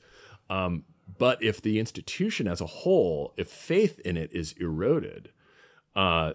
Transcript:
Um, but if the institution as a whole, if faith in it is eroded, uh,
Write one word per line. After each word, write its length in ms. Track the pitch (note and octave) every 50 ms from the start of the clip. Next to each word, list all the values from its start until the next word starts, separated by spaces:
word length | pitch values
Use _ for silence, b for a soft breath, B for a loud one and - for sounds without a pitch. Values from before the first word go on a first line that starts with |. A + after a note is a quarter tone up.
| b b b b b b b b b -
Um, 360 | F#2 F#2+ F#2 F2+ F2 D#2 - - _ _ _ - G2 -
but 240 | B2 B2+ A#2+ - A#2
if 180 | A2 G2+ -
the 200 | - A2 G#2+ G#2+
institution 680 | A2 - - F#2 E2+ - - - F3+ A3 A3 - A#2
as 140 | F#2+ F2 -
a 60 | F2+
whole, 680 | D#2+ - - - F3+ F#3+ E3+ A2 F2 D#2+ D2 C#2+ - -
if 120 | - F2+ -
faith 500 | - - - - D#3+ F#3+ A3 G3 - -
in 160 | - F2+ F2+
it 140 | E2 D#2+ D#2 -
is 200 | F2+ D#2+ D#2 - -
eroded, 720 | F2 E2 D#2 D#2 F#2 B2 D#3+ D#3 - - - - - - - b b b b b b b b b b _ _
uh, 380 | G2+ F#2+ F#2 E2+ E2 D#2+ D#2 D#2